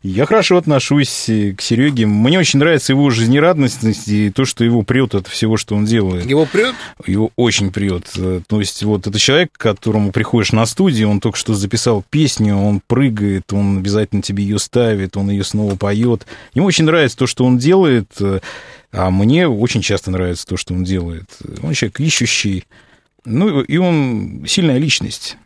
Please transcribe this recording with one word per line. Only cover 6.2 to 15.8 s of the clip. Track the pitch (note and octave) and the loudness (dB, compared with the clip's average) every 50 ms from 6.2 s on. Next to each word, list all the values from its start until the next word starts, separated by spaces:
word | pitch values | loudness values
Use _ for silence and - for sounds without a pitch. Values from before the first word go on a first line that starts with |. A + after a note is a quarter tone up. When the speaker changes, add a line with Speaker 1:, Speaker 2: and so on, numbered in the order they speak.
| F2 | -2
Speaker 2:
Его | B2 C3+ D3+ D#3+ | 0 0 0 0
прёт? | - - F#3+ A3+ C4 A#3+ - - - - _ - | 0 0 -2 -2 -2 -4 -8 -16 -18 -20 _ -6
Speaker 1:
Его | - F#2+ G#2 A2 A2 _ | -2 -2 0 -2 -2 _
очень | - B2 A2+ - - G2+ F#2+ | 0 0 0 2 0 -2 -4
прёт. | F2+ G2+ G2+ G2 F#2 F2 - - - | -2 -2 -2 -2 -4 -4 -8 -10 -8
Э, | - F#2 F#2 F#2 F2+ F2 _ | -6 -4 -4 -4 -4 -4 _
то | G#2+ G#2+ | -2 -2
есть | G2+ - - - | -2 -4 -6 -4
вот | G#2 G#2 G#2 G2 - | -2 -2 -2 -2 -2
это | G#2 F#2+ G#2+ | -4 -2 0
человек, | - B2+ C3+ D#3+ F3+ - | 2 2 4 2 2 0
к | _ _ | _ _
которому | - A2+ G2+ - - A2+ G#2 G#2+ G#2 G2+ | -2 -2 -2 0 -2 0 0 2 0 0
приходишь | F#2 A2+ G#2+ - - A#2 G2+ - | 0 -2 -2 2 2 2 2 2
на | - A2 A2+ | 2 2 0
студию, | A2+ - - F#3+ F#3+ C#3 G#2+ A2 G#2 | 0 0 0 2 2 2 2 2 2
он | G#2 G2 | 0 0
только | - A#2 G2+ - | -2 -2 -4 -4
что | - - A2+ | -2 -2 -2
записал | G2 G2+ G2 - A2+ - B2 A2+ G2+ F#2 _ | -2 0 -2 -2 -2 0 0 0 0 -2 _
песню, | - D3+ D#3 C3+ - - A2 G#2 G2+ | 0 0 0 0 0 0 0 2 2
он | G2 G2 G#2 G2+ G2 _ | 2 2 0 0 -2 _
прыгает, | _ A#2+ B2 C#3 C3 A2 G#2 G#2 G2+ G2 F#2+ - - | _ 0 2 2 0 0 0 -2 0 -2 -2 -4 -4
он | G2 G2+ G2+ G2 G2 F#2+ | -2 0 0 0 0 0
обязательно | F#2 G2+ G2+ G#2+ G#2+ - - G2+ | -2 0 0 0 -2 0 -2 -4
тебе | F#2 - G2 G2+ | -4 -4 -4 -4
её | G2+ G2 G#2 G2+ | -2 -2 -2 -4
ставит, | - - - A#2+ A#2+ A2+ G#2+ G2 G2 F#2 - | -4 -2 0 0 2 2 0 -2 -4 -4 -4
он | G2+ G2 G2+ | -4 -2 -2
её | G2+ G2 F#2+ | -2 -2 -4
снова | - - G#2+ G#2+ G2+ G2 | -2 -2 -2 -2 -2 -2
поёт. | F#2+ | -2